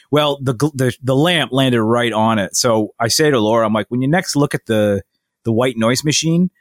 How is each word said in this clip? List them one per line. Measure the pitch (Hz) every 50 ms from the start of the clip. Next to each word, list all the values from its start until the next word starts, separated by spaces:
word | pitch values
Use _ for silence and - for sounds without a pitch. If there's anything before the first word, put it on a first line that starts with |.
| _ _
Well, | 143 151 151 147 143 139 135
the | 131 127
gl-, | 104 143 156 151
the, | 127 131 123 117 -
the | 131 123 131
lamp | 135 151 180 180 160 131 113 123
landed | 135 135 131 123 117
right | 107 110 117 120 120 117 107
on | 110 110 113 113 107
it. | 95 87 -
So | - - 127 113 110 107 - - -
I | 117 113
say | - - 156 151
to | 143 120
Laura, | 107 107 113 117 113
I'm | 107 107
like, | 107 104 -
"When | 120 123
you | 131 135
next | 160 185 185 - -
look | 143 143 139 -
at | 139 - -
the, | 110 110 107 104 101 98 - _ _ _ _ _ _ _ _
the | 120
white | 113 110 127 135 120 113
noise | 110 113 131 123 -
machine, | 151 139 - 151 165 165 170 185 180 - _